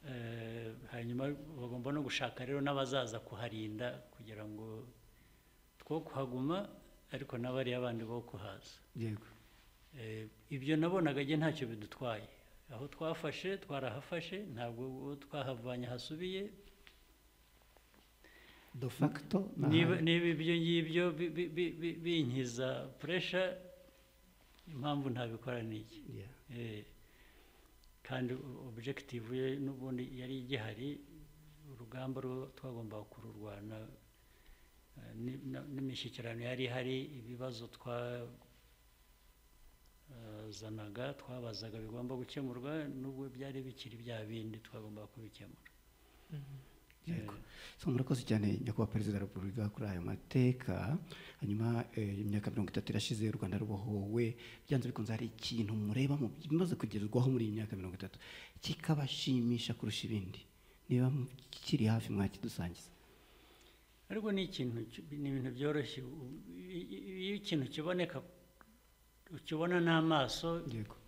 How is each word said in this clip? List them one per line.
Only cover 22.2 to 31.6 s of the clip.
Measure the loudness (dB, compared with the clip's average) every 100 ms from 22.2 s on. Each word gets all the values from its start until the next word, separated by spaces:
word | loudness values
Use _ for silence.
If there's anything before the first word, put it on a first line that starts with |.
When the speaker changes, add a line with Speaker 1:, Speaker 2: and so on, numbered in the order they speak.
| 4 4 2 2 2 0 -4 -6
Speaker 1:
pressure, | 0 0 2 2 2 0 -10 -18 -20 -20 -20 -20 -20 -20 -20 -20 -12
impamvu | -2 0 2 2
ntabikora | 0 0 -2 -2 -2
ni | -2 -4
iki? | -8 -14 -10
Speaker 2:
Yeah. | -10 -10 -14 -12
Speaker 1:
Eh, | -8 -6 -6 -10 -18 -20 -20 -20 -20 -20 -20 -20 -20 -20 -18
kandi | -6 -2 0
o-, | -2 -6 -10 -10
objective | -8 -6 -6 -6 -8 -4
ye | -2 0 0
n'ubundi | -2 -4 -4 -4 -4 -6
yari | -6 -6
igihari, | -2 -4 -2 -4 -6 -6 -12 -18 -18 -18 -20 -20